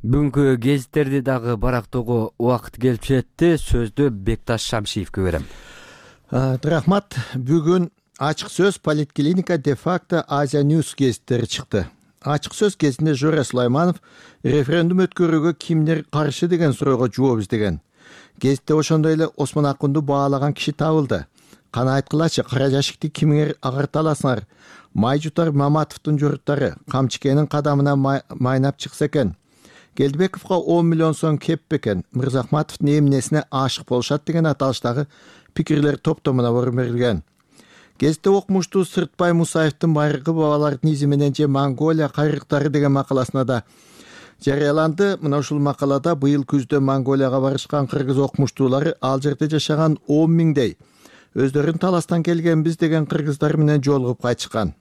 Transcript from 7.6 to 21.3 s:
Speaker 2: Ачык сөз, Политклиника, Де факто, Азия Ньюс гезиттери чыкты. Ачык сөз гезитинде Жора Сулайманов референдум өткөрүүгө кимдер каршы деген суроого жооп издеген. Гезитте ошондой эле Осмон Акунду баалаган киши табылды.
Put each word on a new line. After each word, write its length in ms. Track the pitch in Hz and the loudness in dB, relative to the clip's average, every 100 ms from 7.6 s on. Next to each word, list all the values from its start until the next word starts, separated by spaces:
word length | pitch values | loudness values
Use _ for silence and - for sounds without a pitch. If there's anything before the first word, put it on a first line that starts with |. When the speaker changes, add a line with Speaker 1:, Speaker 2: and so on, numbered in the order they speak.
| 156 185 175 _ _ _ | 2 0 0 _ _ _
Speaker 2:
Ачык 320 | 143 156 - | -4 -4 -8
сөз, 280 | - 190 190 | 0 0 0
Политклиника, 760 | - 151 147 - 147 180 175 170 | -2 -2 -2 -2 0 0 0 -2
Де 160 | 139 | 0
факто, 500 | 131 - 180 _ 170 - | -2 -2 -4 _ -4 -2
Азия 340 | 143 143 147 | -2 0 2
Ньюс 320 | 143 160 147 | 2 2 0
гезиттери 520 | - 135 113 - 120 110 | 0 0 -2 -2 -2 -2
чыкты. 400 | - - 107 90 _ _ _ | -6 -4 -4 -4 _ _ _
Ачык 320 | - 147 - | -4 -4 -4
сөз 240 | - 208 - | -2 -2 0
гезитинде 380 | 151 127 156 | -2 0 -2
Жора 300 | 139 147 160 | 0 0 0
Сулайманов 580 | 135 123 123 131 175 170 _ - - _ | -2 0 0 2 0 -2 _ -20 -20 _
референдум 580 | 123 143 131 165 165 185 185 | 0 0 2 0 2 2 0
өткөрүүгө 480 | - 170 160 160 | 2 2 2 0
кимдер 500 | 165 - 160 151 165 - | -2 -2 0 0 -2 -2
каршы 340 | 147 147 131 175 | -2 -2 -2 -2
деген 280 | 170 165 | 0 0
суроого 340 | 123 139 127 123 | 0 0 2 0
жооп 320 | 110 135 117 | 0 0 0
издеген. 400 | 98 113 104 78 _ _ - - - - | -2 -2 -2 -2 _ _ -20 -20 -20 -4
Гезитте 360 | 127 139 - | -2 -2 0
ошондой 400 | 156 147 160 156 | 0 2 2 2
эле 140 | 156 160 - | 2 0 -2
Осмон 300 | 143 - 143 | -4 0 -2
Акунду 360 | 139 147 147 | 0 0 0
баалаган 500 | 143 139 139 139 143 | 0 0 2 0 -2
киши 180 | - - | -2 -4
табылды. 540 | 147 147 160 139 98 71 | -2 0 2 2 -2 -4